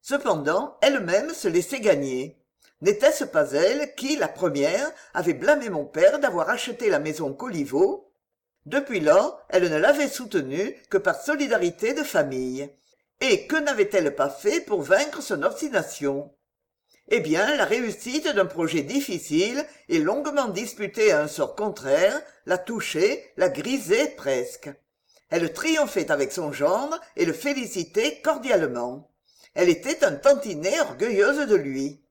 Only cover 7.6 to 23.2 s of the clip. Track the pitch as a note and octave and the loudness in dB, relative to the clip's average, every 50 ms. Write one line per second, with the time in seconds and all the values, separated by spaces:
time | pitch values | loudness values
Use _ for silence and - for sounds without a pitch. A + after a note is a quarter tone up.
7.6 | C#3 - B2+ D3 F#3+ G3+ - - - _ _ _ _ _ _ _ _ _ _ _ | -4 -2 2 2 2 2 2 -4 -10 _ _ _ _ _ _ _ _ _ _ _
8.6 | _ D3 G3+ C#4+ C#4 - A#3 F#3 D3+ D3+ D#3+ F#3+ A#3+ - - - - _ - F#3 | _ -4 -4 -4 -2 -2 -4 0 4 6 6 6 4 2 -4 -10 -10 _ 2 2
9.6 | F3+ F3 D#3 D3+ F3 B3+ D4 D4 C#4+ - - - B3+ G3+ - E3+ C#3 C3 C#3 E3+ | 2 4 2 4 4 4 4 4 2 -2 -2 -8 -10 -2 -2 -2 -2 -2 -4 -4
10.6 | G3+ C4 G#4 - _ _ - F#3+ G3 - - - - - G4 C#4 C#4+ C#4 E4 E4 | -4 -4 -6 -12 _ _ 0 2 2 2 -2 0 -2 -2 0 0 0 0 2 0
11.6 | F3+ F3 - - G#3+ A#3 C#4 D#4+ C#4+ - - D#3 D3 C#3 C3 B2+ B2+ B2+ B2+ C3+ | 0 -2 -2 -2 -2 -2 -2 -2 -4 0 0 0 0 0 -2 -4 -4 -6 -6 -8
12.6 | C#3+ C#3+ _ _ _ _ _ _ _ _ _ _ B3+ C4 G#3 - - - D4+ D#4+ | -10 -12 _ _ _ _ _ _ _ _ _ _ 2 2 2 0 0 -2 -2 0
13.6 | D4 D4 C4+ G#3+ G3 G3+ - F#3+ D#3+ C#3+ - - C3+ - - - - G3+ D4 E4+ | 0 0 2 2 2 2 2 2 2 0 0 0 -2 -2 -2 -2 0 0 0 0
14.6 | E4+ - G#3 F3+ C#3+ C#3+ F#3+ A3+ D4 D4+ - - - - G3+ C#3+ D3+ F#3 - - | -2 -2 -2 -2 2 2 2 2 2 -2 -6 -10 -6 -6 -4 -2 -2 -2 -2 -2
15.6 | D#4 C#4+ B3 F#3 - - - - C#3+ C#3 C#3 C#3 D3 - _ _ _ _ _ _ | -6 -2 -2 -2 -4 -4 -8 -4 -4 -2 -2 -4 -8 -10 _ _ _ _ _ _
16.6 | _ _ _ _ _ _ _ _ _ - A3+ A#3+ D#3 D3+ D#3 F3 G#3 C4 D4+ C4+ | _ _ _ _ _ _ _ _ _ 0 0 0 2 0 0 2 2 2 2 0
17.6 | G3+ - A3 B3 B3 A3 F#3 - - A#3+ B3+ D4+ D#4 D#4+ C#4 G3+ F#3+ - - E3 | 2 0 0 -2 -2 -4 -6 -8 -10 -4 -4 -2 -2 0 0 0 0 0 -2 -4
18.6 | E3 D#3 D3+ D#3+ C#3 C#3+ A#3+ C#4 C#4 - F#3+ D#3 - - D3 D#3+ F#3+ A3 B3 C#4+ | -4 0 0 -2 -2 0 -2 -2 -2 -2 -6 -8 -6 -2 0 0 0 0 -2 -4
19.6 | D4+ - - _ _ - E3+ D#3+ D3+ F3 A3 C#4+ C#4+ D4+ C#4+ C#4+ C4 A3 F3+ F#3+ | -6 -8 -14 _ _ -2 0 0 2 0 0 -2 -4 -2 0 0 -2 -2 -4 -6
20.6 | A#3+ G#3 - - G3+ F#3+ - A3+ G#3+ G#3+ - D3 D3+ D3+ - D#3+ C#3+ - - - | -8 -8 -8 -8 -10 -8 0 2 4 4 4 4 2 -2 -2 -4 -4 -4 -4 -4
21.6 | G#3+ G#3 - - C3 - C#3 D#3 F3+ G#3 C4+ D4+ - - _ _ _ - F3+ F3+ | -4 -4 -6 -6 0 2 2 4 4 2 2 0 -8 -12 _ _ _ -4 -4 -4
22.6 | - - A#3 G#3 - - - D#3 F3+ A3 C4+ - | -2 -8 -8 -6 -6 -4 0 2 2 2 0 -2